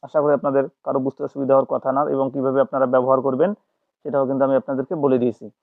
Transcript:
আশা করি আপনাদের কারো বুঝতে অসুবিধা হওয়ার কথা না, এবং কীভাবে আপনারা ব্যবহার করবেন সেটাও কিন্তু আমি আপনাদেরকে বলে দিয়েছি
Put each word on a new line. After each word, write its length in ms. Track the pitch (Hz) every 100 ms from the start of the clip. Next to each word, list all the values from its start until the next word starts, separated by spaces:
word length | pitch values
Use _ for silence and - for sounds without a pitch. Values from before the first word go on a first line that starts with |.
| -
আশা 140 | 156
করি 120 | 147 143
আপনাদের 240 | 143 139 135 _ -
কারো 140 | 139 131
বুঝতে 160 | - 143
অসুবিধা 260 | 143 131
হওয়ার 140 | 139 127
কথা 160 | 131 135 135
না, 60 | 151 139
এবং 100 | 135
কীভাবে 260 | 139 135 131 131
আপনারা 200 | 139 131
ব্যবহার 280 | 131 127 135 131
করবেন 240 | 127 170 208 _ _ _ _ 147
সেটাও 180 | 139 131
কিন্তু 140 | 135 135
আমি 80 | 135
আপনাদেরকে 340 | 127 135 139 175
বলে 220 | 143 131
দিয়েছি 220 | 123 110 107 _